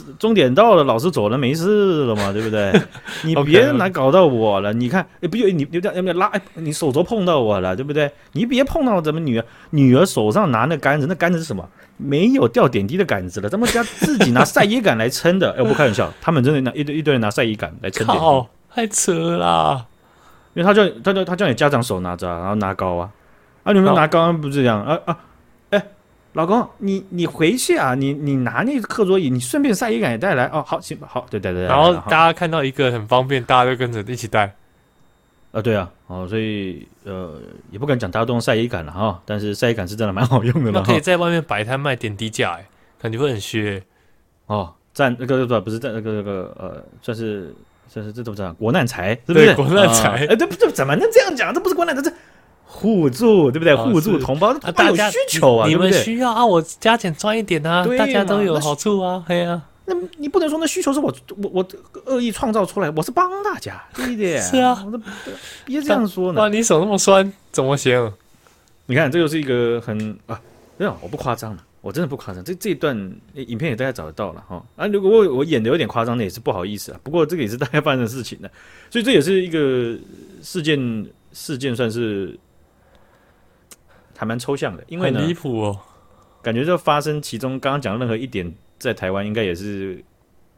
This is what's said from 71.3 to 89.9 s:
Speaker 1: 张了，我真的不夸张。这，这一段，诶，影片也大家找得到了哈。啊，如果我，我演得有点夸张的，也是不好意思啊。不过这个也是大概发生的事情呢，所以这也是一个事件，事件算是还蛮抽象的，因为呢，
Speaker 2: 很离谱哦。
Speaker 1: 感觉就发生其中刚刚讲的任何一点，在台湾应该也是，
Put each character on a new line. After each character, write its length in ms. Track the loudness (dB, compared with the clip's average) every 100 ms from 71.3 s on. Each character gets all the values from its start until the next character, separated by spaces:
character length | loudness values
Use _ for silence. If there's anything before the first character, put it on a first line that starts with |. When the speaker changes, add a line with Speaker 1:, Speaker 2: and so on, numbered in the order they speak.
| -6
Speaker 1:
张 200 | -8 -14
了， 80 | -18 _
我 100 | -10
真 100 | -6
的 60 | -6
不 100 | -8
夸 160 | -12
张。 100 | -14
这， 80 | -12 -8
这 160 | -6
一 20 |
段， 240 | -4 -2 -4 -8 -14 -18 -16
诶， 80 |
影 160 | -10 -6
片 100 | -6
也 60 | -4
大 100 | -6
家 60 |
找 160 | -6 -10
得 40 |
到 200 | -8 -10
了 100 | -10 -16
哈。 120 | -16 -16 -8
啊， 120 | -4
如 120 | 0
果 120 | 4
我， 240 | 6 6 2
我 100 | 0
演 160 | 0
得 80 | 2
有 80 | 0
点 100 | 0
夸 160 | -2
张 140 | -2 -2
的， 60 |
也 60 | -4
是 80 | -4
不 120 | -6
好 140 | -4 -6
意 100 | -8
思 160 | -12
啊。 80 | -16
不 80 | -4
过 120 | 0
这 140 | 0 0
个 60 |
也 40 | -4
是 80 | -4
大 120 | -2
概 120 | -2
发 120 | 0
生 100 | 0
的 60 | -2
事 160 | -4
情 180 | -12 -14
呢， 80 | -18 -20 -20 -20 -8
所 100 | -2
以 40 |
这 80 | 2
也 100 | 4
是 180 | 4 0
一 80 | 0
个 440 | 0 0 0 -2 -6 -12 -20 -20 -20
事 220 | -10 -6
件， 440 | -2 -2 -2 -6 -10 -16 _
事 240 | -18 -10 -6
件 200 | -4 -2
算 160 | -2
是 440 | -2 -4 -4 -6 -10 _ _ _ _ _ _ _ _ _ _ _ _ _ -20 _ _ _ -10
还 80 | -8
蛮 120 | -6
抽 160 | -6 -4
象 180 | -4 -8
的， 80 | -12
因 100 | -6
为 140 | -2
呢， 80 | -2
Speaker 2:
很 100 | -2
离 40 |
谱 280 | -4 -6 -4
哦。 180 | -4 -4 -12 _ _ _ _ _
Speaker 1:
感 120 | -4
觉 100 | -2
就 120 | 0 0
发 260 | 2 0
生 200 | 0 -4
其 160 | -6 -8
中 220 | -6 -4
刚 120 | -4
刚 100 | -2
讲 120 | -4
的 60 | -4
任 80 | -4
何 80 | -4
一 120 | -4
点， 260 | -6 -8 -10 _ _
在 160 | -6
台 160 | -4 -4
湾 160 | -4 -4
应 80 |
该 100 | -2
也 120 | -2 -4
是， 480 | -8 -8 -8